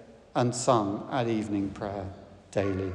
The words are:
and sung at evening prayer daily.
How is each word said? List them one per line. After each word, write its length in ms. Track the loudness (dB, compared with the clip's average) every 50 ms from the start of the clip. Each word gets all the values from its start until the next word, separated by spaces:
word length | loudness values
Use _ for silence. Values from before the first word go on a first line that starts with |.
| -20 -20 -20 -20 -12 -4 0
and 180 | 2 2 2 2
sung 540 | 0 4 4 4 4 4 2 -2 -4 -4 -2
at 160 | -2 0 0
evening 440 | 2 0 0 0 0 0 0 0 -2
prayer 360 | -4 -4 -6 -4 -4 -4 -6 -8 -10 -12 -18 -20 -20 -20 -10 -4
daily. 400 | -2 0 0 0 0 -2 -2 -4